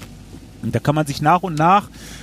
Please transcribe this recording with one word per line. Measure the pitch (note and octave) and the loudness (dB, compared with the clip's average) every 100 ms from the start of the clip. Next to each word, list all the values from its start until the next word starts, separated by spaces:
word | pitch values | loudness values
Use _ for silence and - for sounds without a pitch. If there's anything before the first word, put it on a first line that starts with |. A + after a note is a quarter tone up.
| - - - - - - | -20 -20 -20 -20 -20 -10
Und | A2 A2+ | -4 -2
da | |
kann | - D3+ | 0 0
man | C#3+ | -2
sich | - | 0
nach | D3+ F3 | 2 2
und | F#3+ D3+ | 0 0
nach | E3 G3 - - - - | 2 2 0 -10 -18 -18